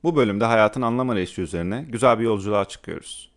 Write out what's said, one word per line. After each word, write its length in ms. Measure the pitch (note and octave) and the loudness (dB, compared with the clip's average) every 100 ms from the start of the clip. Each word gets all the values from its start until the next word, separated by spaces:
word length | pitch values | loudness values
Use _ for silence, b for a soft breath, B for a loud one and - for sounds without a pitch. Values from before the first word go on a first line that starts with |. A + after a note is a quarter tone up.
Bu 120 | E3 D#3 | 0 2
bölümde 300 | A2+ G2+ A2+ | 2 2 2
hayatın 360 | A2+ G#2+ C3 | 4 4 2
anlam 280 | A#2+ B2 B2+ | -2 -2 -2
arayışı 320 | G#2+ F2+ - | -2 -4 -6
üzerine 440 | F2 E2+ F2 A2+ - | -6 -4 -4 -6 -8
güzel 300 | A2+ B2+ A2+ | 2 2 4
bir 40 | |
yolculuğa 420 | A#2 G#2 G2 G#2 G2 | 0 -2 -2 -2 -2
çıkıyoruz. 680 | - - E2 - - - | -8 -12 -14 -14 -20 -20